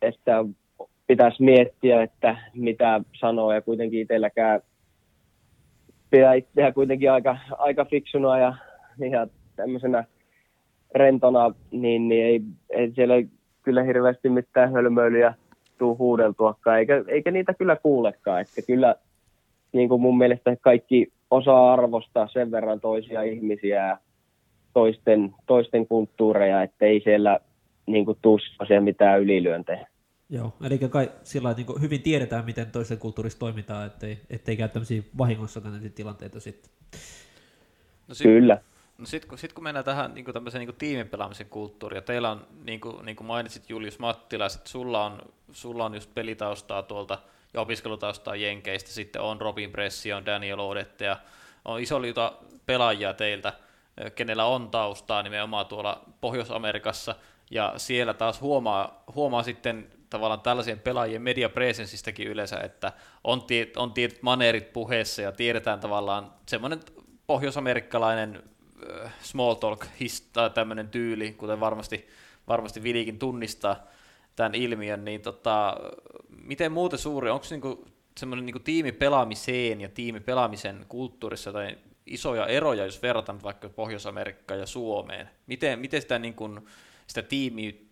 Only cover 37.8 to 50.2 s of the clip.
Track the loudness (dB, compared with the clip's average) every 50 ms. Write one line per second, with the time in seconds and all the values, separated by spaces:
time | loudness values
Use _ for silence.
37.8 | _ _ _ _ _ -20 -6 4 6 8 8 8 8 8 6 4 _ _ _ _
38.8 | _ _ _ -20 -16 -12 -12 -12 -12 -14 -18 -16 -16 -16 -16 -12 -12 -10 -8 -8
39.8 | -6 -6 -4 -6 -6 -8 -10 -14 -14 -12 -12 -12 -12 -10 -12 -12 -12 -12 -12 -10
40.8 | -6 -6 -6 -6 -8 -8 -8 -10 -10 -10 -10 -16 -18 -14 -12 -12 -12 -12 -14 -16
41.8 | -14 -12 -12 -12 -8 -6 -6 -4 -4 -4 -6 -8 -14 _ -20 -18 -14 -14 -14 -12
42.8 | -12 -14 -14 -14 -14 -16 -16 -14 -12 -8 -8 -8 -8 -8 -14 -20 _ -14 -12 -12
43.8 | -12 -12 -12 -8 -6 -6 -6 -8 _ -10 -6 -4 -4 -4 -6 -10 -18 -16 -14 -12
44.8 | -8 -4 -4 -4 -4 -4 -8 -14 -20 -20 _ _ _ _ -20 -20 -18 -14 -8 -8
45.8 | -8 -8 -8 -12 -16 _ -12 -10 -10 -8 -8 -8 -8 -8 -8 -10 -10 -10 -8 -8
46.8 | -8 -8 -12 -12 -8 -8 -10 -10 _ _ _ _ _ _ -8 -8 -6 -6 -8 -10
47.8 | -8 -12 -10 -8 -8 -8 -8 -10 -10 -10 -8 -6 -4 -6 -6 -6 -10 -10 -10 -10
48.8 | -10 -12 -14 -14 -14 -12 -10 -8 -6 -6 -6 -6 -8 -8 -8 -8 -10 -10 -8 -8
49.8 | -8 -8 -8 -10 -10 -8 -8 -8